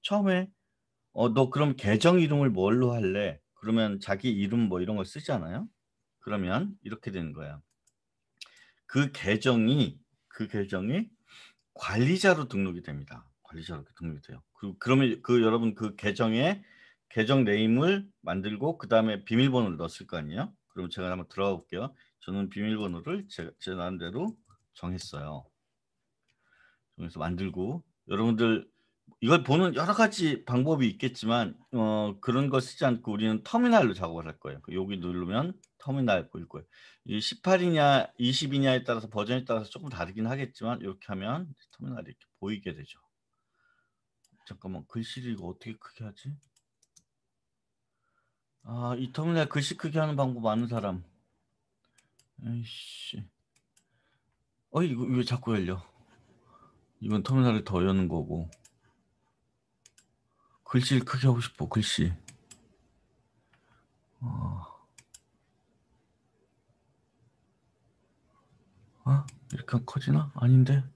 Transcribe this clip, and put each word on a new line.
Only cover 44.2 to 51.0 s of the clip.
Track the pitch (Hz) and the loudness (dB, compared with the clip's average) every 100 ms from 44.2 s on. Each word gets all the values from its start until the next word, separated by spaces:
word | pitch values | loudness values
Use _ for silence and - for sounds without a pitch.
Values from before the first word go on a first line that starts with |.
| _ _ - | _ _ -20
잠깐만, | 92 92 90 73 | -16 -12 -12 -10
글씨를 | 117 113 - 123 | -10 -10 -10 -10
이거 | 107 87 | -10 -10
어떻게 | 92 - 110 | -12 -14 -16
크게 | - - | -20 -16
하지? | 110 101 135 143 _ _ _ _ _ _ _ _ _ _ _ _ _ _ _ _ _ _ _ _ _ _ | -16 -14 -14 -14 _ _ _ _ _ _ _ _ _ _ _ _ _ _ _ _ _ _ _ _ _ _
아, | - 117 120 123 | -12 -6 -4 -4
이 | 127 | -6
터미널 | 131 160 165 151 | -4 0 2 2
글씨 | 147 139 - | 0 -4 -4
크게 | 160 156 | -4 0
하는 | 156 147 | 0 0
방법 | 131 120 113 | 0 0 0
아는 | 107 120 | 0 0
사람. | 117 101 92 | -2 -4 -6